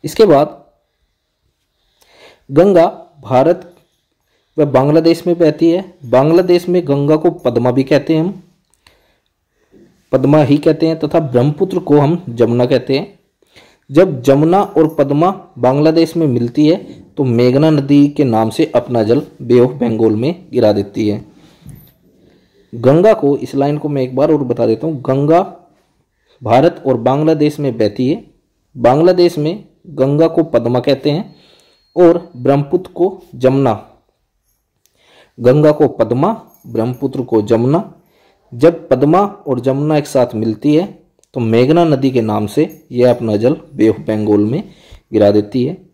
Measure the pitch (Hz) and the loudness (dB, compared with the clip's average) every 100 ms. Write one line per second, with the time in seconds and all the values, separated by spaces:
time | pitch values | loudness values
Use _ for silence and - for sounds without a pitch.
0 | 151 - 214 143 151 - _ _ _ _ | -12 0 4 4 0 -6 _ _ _ _
1 | _ _ _ _ _ _ _ _ _ _ | _ _ _ _ _ _ _ _ _ _
2 | _ _ - _ _ 143 190 180 170 - | _ _ -20 _ _ 2 4 4 2 -2
3 | - _ 104 127 147 175 - _ _ _ | -20 _ -2 2 2 0 -6 _ _ _
4 | _ _ _ _ _ - 143 127 139 151 | _ _ _ _ _ -4 0 2 2 2
5 | 165 165 180 170 160 151 170 170 190 _ | 2 0 -2 0 0 2 0 0 -6 _
6 | 123 123 143 170 185 175 175 180 147 143 | -2 0 2 2 2 0 0 -4 -2 -2
7 | 143 156 170 165 127 117 123 123 131 143 | 0 0 0 -2 -4 -2 -2 -2 0 -2
8 | - 160 170 202 _ _ _ _ _ _ | 0 -2 -2 -8 _ _ _ _ _ _
9 | _ _ _ _ _ _ _ _ _ _ | _ _ _ _ _ _ _ _ _ _
10 | _ 135 135 151 143 143 165 151 160 160 | _ -2 2 2 4 2 0 0 -2 -4
11 | 147 165 151 123 135 151 190 185 - 147 | -4 -4 0 0 0 -2 -4 -4 0 2
12 | 143 175 156 117 113 120 123 131 127 135 | 2 -2 -6 -2 0 0 0 -2 -2 -6
13 | 208 _ _ _ _ _ _ _ _ 139 | -6 _ _ _ _ _ _ _ _ 2
14 | 185 135 123 139 156 185 202 - 160 - | 2 0 0 2 2 0 0 0 0 0
15 | 139 143 175 196 - - 123 139 156 160 | -2 0 0 -2 -14 -2 0 2 2 2
16 | 165 170 156 120 120 135 151 170 - - | 0 0 -2 0 -4 0 0 0 -4 -20
17 | - - 135 117 123 131 156 156 139 143 | -20 -4 -2 2 2 2 2 0 2 2
18 | 143 143 139 113 113 110 160 123 - 120 | 2 2 0 0 -2 -2 -2 -2 -2 -2
19 | 107 131 151 - 120 123 123 - 120 110 | 0 0 -2 -16 0 2 2 0 -4 0
20 | 113 107 131 175 - 120 107 98 98 - | 0 0 -4 -6 -6 0 0 0 -4 -4
21 | 107 104 - _ _ _ - - _ _ | -4 -4 -10 _ _ _ -20 -20 _ _
22 | _ _ _ _ _ _ _ 120 117 151 | _ _ _ _ _ _ _ -2 2 4
23 | 196 220 143 143 123 139 139 147 147 143 | 4 2 0 -2 -4 -4 -4 -4 -6 -4
24 | 127 127 151 151 127 123 117 110 160 147 | -4 -2 0 0 -2 -2 -2 -2 -4 -8
25 | 123 135 147 165 196 - _ _ _ _ | -4 -2 2 2 0 -10 _ _ _ _
26 | _ _ _ _ 117 117 160 - 135 123 | _ _ _ _ 0 2 2 0 -4 -2
27 | 120 139 156 160 147 147 143 117 107 - | -2 0 0 0 -2 -2 -6 -2 -4 -2
28 | 127 175 - _ _ _ _ 131 117 139 | -4 -4 -8 _ _ _ _ -2 2 4
29 | 175 180 175 165 151 202 - _ - 139 | 2 2 0 0 -6 -6 -14 _ -20 -4
30 | 135 147 160 165 156 143 117 123 123 135 | -2 2 0 0 -2 -2 0 -2 -2 -2
31 | 151 147 220 - _ _ _ _ _ - | -2 -4 -8 -16 _ _ _ _ _ 2
32 | 175 170 175 123 127 139 143 180 - - | 4 4 -4 -6 0 0 0 -4 -6 -4
33 | 180 185 _ 127 127 135 135 104 - _ | -4 -4 _ -2 0 2 0 -2 -8 _
34 | _ _ _ _ _ _ _ _ _ _ | _ _ _ _ _ _ _ _ _ _
35 | _ _ _ - 120 143 151 151 147 - | _ _ _ -2 2 4 2 2 0 0
36 | 107 120 165 208 - _ - 113 117 127 | -4 0 -2 -4 -12 _ -12 -6 -6 -4
37 | 135 131 120 113 104 113 120 156 208 - | -8 -8 -2 -2 0 0 2 -2 -4 -16
38 | _ _ _ _ _ 120 156 170 - 127 | _ _ _ _ _ 0 0 0 -4 0
39 | 143 175 202 202 - 123 127 131 151 151 | 2 2 0 -6 -6 -4 -2 -4 -2 -4
40 | 143 139 120 113 113 107 147 147 202 - | -2 -2 -2 -2 -6 -4 0 0 -2 -12
41 | _ _ _ - 113 113 127 165 170 143 | _ _ _ -6 0 2 4 2 2 0
42 | 135 131 110 104 104 - 156 - _ 123 | 0 -2 -2 -4 -4 -2 -4 -6 _ 0
43 | 123 120 117 104 117 165 - - 110 104 | 2 2 -2 0 0 -2 -8 -2 0 0
44 | - 107 107 104 104 139 - - _ - | -4 -6 0 0 0 -4 -8 -20 _ -20
45 | _ 107 101 104 101 131 127 185 _ | _ 0 2 2 -2 -4 -4 -6 _